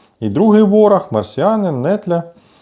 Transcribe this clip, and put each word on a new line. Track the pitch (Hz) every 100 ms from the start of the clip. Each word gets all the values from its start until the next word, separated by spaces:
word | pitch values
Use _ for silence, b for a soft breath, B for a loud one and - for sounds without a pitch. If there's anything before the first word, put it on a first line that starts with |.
| b b
і | 110
другий | 135 214 208
ворог, | 214 214 208 196 -
марсіанин, | 110 - - 185 220 190 131
Нетля. | 143 202 180 170 165 b b b